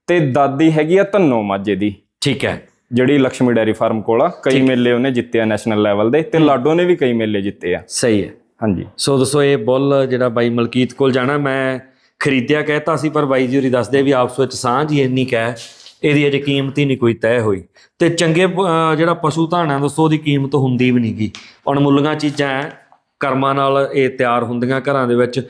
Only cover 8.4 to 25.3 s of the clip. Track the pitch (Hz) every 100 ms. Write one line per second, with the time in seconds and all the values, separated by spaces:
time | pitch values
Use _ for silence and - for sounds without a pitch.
8.4 | _ - 113 87 95 - - 139 127 147
9.4 | 139 139 113 131 139 139 131 123 123 117
10.4 | 120 120 117 123 127 - 139 127 123 147
11.4 | 139 135 131 127 - _ _ - 147 135
12.4 | 120 147 147 151 151 156 151 151 143 131
13.4 | 127 139 139 123 107 139 139 131 123 -
14.4 | 131 - 123 127 156 147 131 127 127 117
15.4 | 113 123 - - - - 156 147 143 139
16.4 | 143 139 135 135 143 123 117 113 113 123
17.4 | 110 95 - _ _ - 170 170 165 160
18.4 | 185 170 190 165 160 151 170 170 156 156
19.4 | 160 175 165 139 143 143 160 151 151 143
20.4 | 135 143 135 120 127 123 113 98 104 -
21.4 | - - - 139 143 139 147 151 151 143
22.4 | 143 135 151 - _ _ _ - 143 131
23.4 | 135 139 135 139 139 147 131 131 123 120
24.4 | 117 120 123 135 135 139 123 120 123